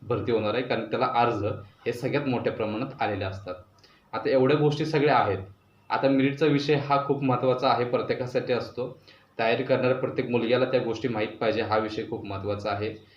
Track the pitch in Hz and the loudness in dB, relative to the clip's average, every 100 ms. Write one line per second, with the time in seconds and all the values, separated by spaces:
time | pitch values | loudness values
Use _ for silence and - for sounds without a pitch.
0 | 110 117 107 113 107 117 120 117 107 117 | -6 -4 0 0 0 -2 -2 -2 -2 -2
1 | 120 120 120 107 101 - - _ - 117 | 0 2 2 2 -4 -6 -10 _ -6 -4
2 | 131 139 143 120 110 - 107 107 135 - | -2 -2 0 -2 -2 -2 -2 -4 -6 -4
3 | 107 98 95 98 - - - _ - _ | -4 -2 -6 -8 -10 -12 -14 _ -20 _
4 | _ - 143 135 131 147 147 147 156 151 | _ -6 0 4 4 4 2 2 0 2
5 | 143 127 101 95 - - _ _ - 113 | 4 4 2 -2 -6 -18 _ _ -6 0
6 | 139 135 135 139 156 143 - 147 - 143 | 2 4 2 2 2 4 4 2 2 0
7 | - 135 135 123 131 123 131 117 123 123 | 2 0 2 2 2 2 2 2 2 0
8 | 113 117 123 127 - 120 101 - 127 - | 0 -2 -4 -4 -2 -2 -4 -8 -8 -10
9 | - - _ - 113 123 131 127 127 127 | -20 -20 _ -2 0 2 2 2 4 2
10 | - - 117 120 113 123 127 131 113 110 | 0 -2 -2 0 2 2 2 2 0 -2
11 | 131 110 110 - 113 107 104 107 110 110 | -4 -2 -4 -2 -2 0 0 0 -2 -4
12 | 110 110 101 98 98 101 107 101 107 - | -6 -8 -8 -8 -6 -4 -4 -4 -4 -8
13 | - | -16